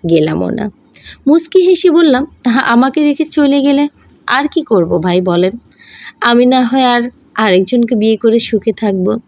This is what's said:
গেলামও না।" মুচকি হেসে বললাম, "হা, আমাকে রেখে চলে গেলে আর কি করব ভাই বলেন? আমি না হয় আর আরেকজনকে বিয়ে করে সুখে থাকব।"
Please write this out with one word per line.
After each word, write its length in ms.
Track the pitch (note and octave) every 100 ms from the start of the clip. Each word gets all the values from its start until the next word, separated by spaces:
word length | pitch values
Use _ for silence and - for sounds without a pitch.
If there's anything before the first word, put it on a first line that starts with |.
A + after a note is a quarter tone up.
| E3+
গেলামও 400 | E3 D#3 D#3+ F3+
না।" 220 | - G#3 _ _ - - - -
মুচকি 340 | E4 E4 F#4
হেসে 300 | F4+ F#4 F4+
বললাম, 360 | E4 D#4+ B3+ D4 _ B3
"হা, 140 | A#3
আমাকে 420 | - A#3 C4 C4
রেখে 220 | D4 C#4+ D#4
চলে 360 | - C#4+ C#4+
গেলে 260 | C#4 C#4+ D4 _ _ _ -
আর 200 | C4 D4
কি 140 | F4
করব 400 | C#4 G3+ E3+ F3+
ভাই 180 | F3+ F3+
বলেন? 300 | F3+ F3 F#3 A#3+ _ _ - - - _
আমি 240 | A#3+ A#3+ B3
না 180 | C4
হয় 200 | A#3+ C4+
আর 180 | B3+ A#3+ A#3+ _ _ -
আরেকজনকে 600 | A3 F#3 F#3+ B3 A#3 A3+
বিয়ে 220 | A3 A3
করে 220 | A3+ A#3
সুখে 320 | - G#3+ A3
থাকব।" 480 | - G#3+ F#3+ F#3 A3+